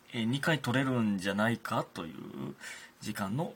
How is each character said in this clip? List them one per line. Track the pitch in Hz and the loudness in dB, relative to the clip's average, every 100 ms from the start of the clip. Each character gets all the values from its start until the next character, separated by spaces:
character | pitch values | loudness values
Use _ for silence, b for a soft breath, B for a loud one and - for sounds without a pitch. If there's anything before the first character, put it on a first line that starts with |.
| - | -8
え | 123 | 0
ー、 | |
二 | 113 139 | 2 2
回 | 170 156 | 2 2
取 | - 123 | 2 2
れ | |
る | 135 127 | 4 4
ん | 107 98 | 4 2
じ | 92 | 0
ゃ | |
な | 98 110 | 2 2
い | 117 | 2
か | - 113 - | 0 -2 -2
と | - | -6
い | 82 | -10
う | - - - 69 - B B B - | -10 -10 -8 -8 -8 B B B -10
時 | 113 | -8
間 | 107 95 123 | -4 -2 0
の | 170 | -2